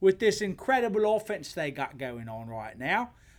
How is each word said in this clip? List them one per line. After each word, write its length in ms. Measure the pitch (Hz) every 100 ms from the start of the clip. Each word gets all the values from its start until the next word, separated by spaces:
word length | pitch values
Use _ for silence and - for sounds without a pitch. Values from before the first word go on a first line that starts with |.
with 180 | 190 190
this 220 | 220 208
incredible 720 | 202 180 - 247 233 208 208 214
offense 360 | 214 196 147
they 160 | - 147
got 280 | 135 135 135
going 300 | 131 120 113
on 200 | 113 117
right 280 | 113 110 110
now, 340 | 135 208 240 - -